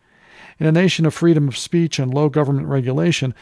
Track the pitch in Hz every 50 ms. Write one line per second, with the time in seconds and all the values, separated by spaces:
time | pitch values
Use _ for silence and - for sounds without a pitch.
0 | _ _ _ _ _ _ - - - - - - 160 160 156 170 185 185 - -
1 | 160 156 143 - - 170 170 151 147 139 120 - - - - 170 170 160 - -
2 | 139 127 127 143 151 151 135 151 151 135 143 135 151 156 139 135 123 123 127 143
3 | 165 175 160 - - 131 117 -